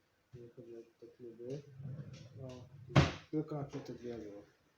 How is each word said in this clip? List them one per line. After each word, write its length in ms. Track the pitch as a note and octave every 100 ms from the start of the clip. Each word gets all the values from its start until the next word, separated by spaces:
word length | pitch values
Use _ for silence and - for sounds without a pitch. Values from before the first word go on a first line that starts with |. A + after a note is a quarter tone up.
| _ _ _
jeżeli 200 | B2 A#2+
chodzi 220 | C3 A#2 A#2
o 80 | A2+ -
te 80 | A#2
kluby. 560 | - A#2+ A2 A#2+ C#3+ - - - - - - - -
No, 320 | C3 B2+ - - - B2 - - -
tylko 240 | D#3 D3+ D3
na 80 |
te 300 | C#3 C#3 B2+
dwie, 240 | A2+ A#2+ A#2
bo 280 | G#2 G2+ G2+ - _